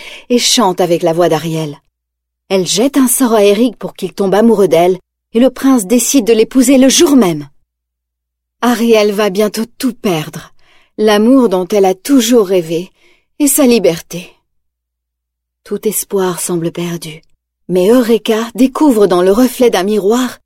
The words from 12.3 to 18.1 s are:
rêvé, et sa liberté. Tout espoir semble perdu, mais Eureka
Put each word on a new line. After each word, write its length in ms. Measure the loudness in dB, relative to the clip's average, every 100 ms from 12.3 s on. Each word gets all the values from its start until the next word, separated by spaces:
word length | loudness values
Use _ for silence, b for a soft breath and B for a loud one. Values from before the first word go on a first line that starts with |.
| 2 2
rêvé, 420 | 0 -2 -4 -6 _ _ _ _ -4
et 80 | -2
sa 200 | 2 2
liberté. 640 | 2 0 -2 -6 -14 -16 _ _ _ _ _ _ _ _ _ _ _ _ _
Tout 240 | -10 -6 -4
espoir 520 | -6 -4 -4 -2 -4
semble 300 | -6 -4 -6
perdu, 520 | -6 -8 -8 -12 -18 _ _ _ _ -4
mais 200 | 0 2
Eureka 640 | 2 2